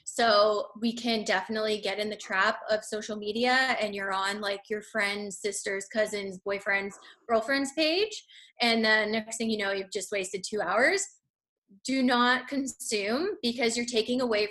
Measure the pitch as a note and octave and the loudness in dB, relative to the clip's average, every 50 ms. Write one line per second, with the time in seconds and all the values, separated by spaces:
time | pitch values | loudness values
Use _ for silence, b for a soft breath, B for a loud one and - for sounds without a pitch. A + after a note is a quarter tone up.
0 | B - - - A#3 A#3 G#3 G#3 G#3 G#3+ G#3 G#3 - - - G#3+ A3 A#3 A3 - | B -8 -2 2 4 4 6 6 6 6 4 2 -2 -6 -6 -4 -2 -2 -2 -2
1 | - A#3+ A3+ A3 G#3 - G3 F#3+ F#3+ - A3 A3 G#3+ A3 G#3+ G#3 G3 G3 G3 G3+ | -2 -2 -2 0 0 0 0 0 0 -2 -2 -2 -2 -2 -2 -2 -2 -4 -4 -2
2 | G#3+ G#3+ G#3 G#3 - - G3+ F#3+ G3 G#3+ A3+ - - - G#3+ G#3+ - - - G#3+ | -4 -4 -6 -8 -8 -2 0 2 2 2 2 0 -2 -2 -2 -2 -2 -4 -8 -8
3 | A3 - G#3+ G#3+ G#3 G#3 G#3 A#3 A#3+ B3 B3+ C4 C4 C4 A#3 - G#3+ G#3 G3+ G3+ | -6 -6 -8 -6 -6 -4 -2 0 2 4 4 4 2 2 0 0 -2 -2 -2 -4
4 | G3 G3 F#3+ F#3+ F#3+ G3 G3+ G#3 G#3 G3 G3+ G3 - - G#3+ G#3 G#3 - - A3 | -4 -2 -2 -2 -2 -2 -2 -2 -4 -4 -4 -4 -6 -6 -6 -6 -6 -6 -2 -2
5 | G3+ G3+ G3+ G#3 G#3 G3+ G3 - - G#3 G3 - - G#3 G3 G3 G3 - - A3 | 0 0 -2 -4 -6 -8 -8 -6 -6 -4 -4 -4 -4 -4 -4 -4 -6 -4 0 0
6 | G#3+ G#3 G#3 G3+ G3 G3 F#3 F#3 - G3+ G3+ G3 - G#3 G3 G3 G3 G3+ - B | 0 0 -2 -4 -6 -6 -8 -6 -4 -4 -4 -2 -2 -2 -2 0 -2 -4 -8 B
7 | B B B B _ - A#3 A3 A3+ - C4+ C#4 C#4 B3+ - D#4+ D#4 D#4 E4 F#4+ | B B B B _ 0 2 2 2 2 0 0 0 0 0 0 2 2 2 2
8 | G#4+ G#4+ - - B B B B B B B - A#3+ A#3 A3+ A3+ A3 A3 A3 A3 | 0 0 -2 -8 B B B B B B B 0 2 2 4 4 4 6 6 6
9 | G#3+ G#3 G#3+ A3+ A3 A3+ - - A#3 A3+ A3 G#3 G3+ G3 G3+ G3 F#3+ F#3+ - G3+ | 4 2 0 -2 -4 -4 -6 -4 -2 -2 0 0 -2 -2 -2 -4 -4 -6 -6 -8
10 | F#3 - G#3 G3 F#3 F#3 - F#3+ F#3 - A3 G#3 F3+ E3+ F#3+ A3 B3+ D#4 - G4 | -6 -4 -4 -4 -4 -4 -6 -8 -6 -4 -4 -2 -2 0 2 4 4 4 4 2
11 | - - - _ _ _ _ _ _ _ _ _ _ _ G3+ G3 - - C4 C4+ | -2 -6 -10 _ _ _ _ _ _ _ _ _ _ _ -20 -10 -4 -2 2 2
12 | B3+ B3 B3 A#3+ A#3+ B3 B3+ B3+ B3 - C#4 C4+ C#4 B3 - - - - A3+ G#3 | 4 4 6 6 6 4 4 2 0 -4 -4 -4 -4 -6 -8 -10 -6 -4 -2 -2
13 | G3 G#3 A3+ C#4 F4 G4+ G4+ - - A#3 A#3+ B3 B3+ A3+ A3+ A#3+ A#3+ A#3+ A#3+ A3 | 0 0 0 0 0 -2 -2 -2 -2 -2 0 0 0 0 0 0 -2 0 0 0
14 | A3 A#3+ B3 B3+ B3+ A#3+ A3 G#3 G#3+ G#3 | 0 0 0 0 0 2 2 0 0 0